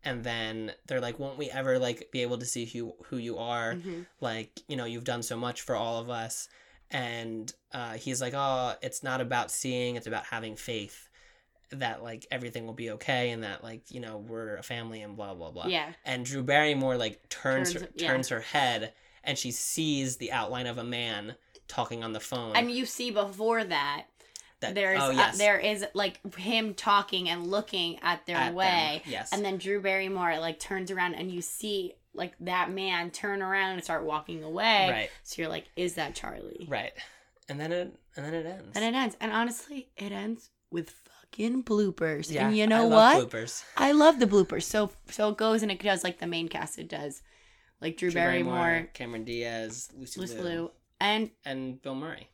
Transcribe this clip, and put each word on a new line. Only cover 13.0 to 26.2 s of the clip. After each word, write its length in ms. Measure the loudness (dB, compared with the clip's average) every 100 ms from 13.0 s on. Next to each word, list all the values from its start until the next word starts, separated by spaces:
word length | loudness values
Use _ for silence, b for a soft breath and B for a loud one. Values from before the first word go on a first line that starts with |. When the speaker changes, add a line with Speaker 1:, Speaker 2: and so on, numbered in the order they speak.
| -2 0 0
Speaker 1:
and 140 | -2
that, 200 | -6 -8
like, 260 | -10 -14 -14
you 80 | -12
know, 200 | -10 -10
we're 380 | -10 -8 -8 -8
a 60 |
family 380 | -6 -6 -6 -10
and 160 | -12 -10
blah, 160 | -10
blah, 180 | -8 -10
blah." 180 | -6 -2
Speaker 2:
Yeah. 220 | -2 -2 -8
Speaker 1:
And 220 | -6 -4 -4
Drew 160 | -4
Barrymore, 540 | 4 6 6 4 2 2
like, 280 | 0 -4 _
turns 420 | -4 0 2 2
Speaker 2:
Turns, 120 | -2
Speaker 1:
her, 40 | -6
Speaker 2:
yeah. 140 | -4 2
Speaker 1:
turns 200 | 2 2
her 120 | -2
head, 520 | 0 2 2 2 -4 -10 b b
and 140 | -6 -4
she 140 | -2
sees 680 | -2 -2 0 2 2 0 -2
the 140 | -2
outline 340 | -2 -2 -2 -4
of 100 | -4
a 80 |
man 520 | -4 -4 -2 -4 -6 -12 b -20 _
talking 380 | -4 -4 -4
on 80 | -6
the 80 | -6
phone. 340 | -6 -6 0 2
Speaker 2:
And 140 | 2
you 140 | -2
see 260 | -4 -4 -2
before 540 | 0 0 0 0 2
that, 400 | 0 0 0 -4 -10 _ B B B B
Speaker 1:
That, 140 | -4
Speaker 2:
there's, 260 | 0 2 4
Speaker 1:
oh, 60 | 4
Speaker 2:
uh, 40 |
Speaker 1:
yes. 260 | 6 4 6
Speaker 2:
there 200 | 4 6
is, 280 | 2 0 -4
like, 400 | -2 -2 -4